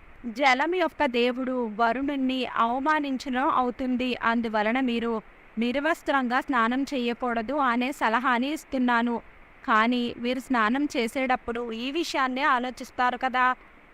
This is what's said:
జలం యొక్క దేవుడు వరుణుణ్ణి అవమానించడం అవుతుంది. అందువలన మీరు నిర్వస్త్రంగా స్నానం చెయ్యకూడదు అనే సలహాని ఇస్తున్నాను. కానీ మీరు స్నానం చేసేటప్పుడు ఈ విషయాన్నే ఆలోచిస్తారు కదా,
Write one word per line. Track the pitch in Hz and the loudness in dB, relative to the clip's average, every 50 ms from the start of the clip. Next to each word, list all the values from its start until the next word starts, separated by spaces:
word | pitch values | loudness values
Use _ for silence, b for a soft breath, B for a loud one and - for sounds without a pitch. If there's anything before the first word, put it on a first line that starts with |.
| - - - - - | -16 -20 -20 -14 -12
జలం | 240 208 240 285 262 254 262 302 320 359 | -10 -4 2 4 4 4 4 2 0 0
యొక్క | 370 330 311 - - 294 | 0 0 0 0 0 0
దేవుడు | 269 240 240 240 247 247 254 262 254 254 247 240 214 208 | 0 2 2 2 2 0 -2 -4 -4 -2 -2 -4 -4 0
వరుణుణ్ణి | 208 233 226 226 262 277 285 285 269 262 254 262 262 240 | 0 0 2 2 0 -2 -2 -2 0 0 0 0 -2 -2
అవమానించడం | - - - 233 233 240 269 269 311 311 311 285 277 262 240 - 285 247 254 277 320 | -2 0 0 0 2 0 0 2 2 2 2 2 -2 -4 -4 -4 -4 -2 0 0 2
అవుతుంది. | - - 254 247 - - 262 254 254 240 254 254 233 - - | 2 2 2 0 -2 -4 -2 -2 0 0 0 -2 -2 0 0
అందువలన | 226 226 240 226 226 214 214 208 214 233 269 | 0 0 2 0 0 0 0 2 2 2 0
మీరు | 269 247 233 233 233 233 226 214 - - - - - - - 220 | 0 0 0 0 -2 -2 -4 -4 -6 -10 -20 -20 -20 -12 -6 -2
నిర్వస్త్రంగా | 233 240 247 285 285 320 339 - - 320 277 269 254 233 247 269 | -2 0 0 0 0 0 0 0 0 0 0 0 2 2 0 -2
స్నానం | 294 - 277 240 226 226 247 269 277 | 0 0 2 2 2 2 2 0 -2
చెయ్యకూడదు | - 285 254 240 233 240 - 254 247 233 233 220 226 277 | -2 -2 -2 -2 -2 -2 -2 -2 -2 -2 -2 -2 -2 -2
అనే | 302 269 247 233 247 247 262 285 | 0 2 2 2 0 0 -2 -2
సలహాని | - 285 226 220 247 247 277 247 233 262 285 320 | -2 0 0 2 2 2 2 2 2 0 -2 -4
ఇస్తున్నాను. | - - - - 262 247 247 240 233 233 240 233 220 - - - - - - - - - | -6 -8 -4 -2 0 2 2 2 2 2 0 -2 -4 -6 -10 -20 -20 -20 -20 -20 -14 -2
కానీ | 262 226 214 220 240 254 247 240 233 - - | 2 4 4 4 4 2 0 -2 -4 -6 -6
మీరు | 240 247 254 269 | -4 -4 -4 -4
స్నానం | - - 262 233 214 214 247 277 294 | -2 -2 0 2 2 2 2 0 0
చేసేటప్పుడు | 285 - 277 226 233 - 277 262 254 254 247 - 247 233 240 240 233 226 | 0 0 -2 -2 -2 -2 -2 0 0 0 -2 -2 -6 -6 -6 -6 -6 -6
ఈ | 226 240 269 | -6 -6 -4
విషయాన్నే | 277 349 311 - - 294 262 254 254 254 285 | -2 -4 -4 -2 -2 0 0 0 0 0 2
ఆలోచిస్తారు | 302 262 240 247 254 240 - 254 - - - 247 247 247 | 2 2 2 0 -4 -8 -10 -14 -14 -2 0 0 0 0
కదా, | 233 262 262 240 254 247 254 254 - - - - - - - | 0 -4 -2 2 2 2 2 2 0 -8 -20 -20 -20 -20 -20